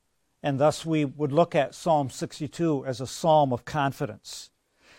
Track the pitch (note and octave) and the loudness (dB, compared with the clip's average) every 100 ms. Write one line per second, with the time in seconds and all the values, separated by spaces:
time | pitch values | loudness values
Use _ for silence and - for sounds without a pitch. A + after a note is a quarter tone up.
0 | _ _ _ _ D3+ C3+ D3+ C#3 E3 D#3+ | _ _ _ _ -4 2 2 2 0 0
1 | C#3+ C#3 D3 C#3+ E3+ E3 C3+ - - D#3 | 0 -2 0 2 4 2 0 -2 0 2
2 | C3+ - E3 - D3 - E3+ C#3+ C3+ B2 | 0 -6 -10 -8 -10 -4 -2 0 -4 -8
3 | C3 - E3+ D#3 C#3+ B2 - D#3 C#3 C3 | -8 -2 4 4 4 0 -4 -2 -2 -2
4 | C#3 G#2 - - - _ _ _ _ | -8 -8 -16 -18 -18 _ _ _ _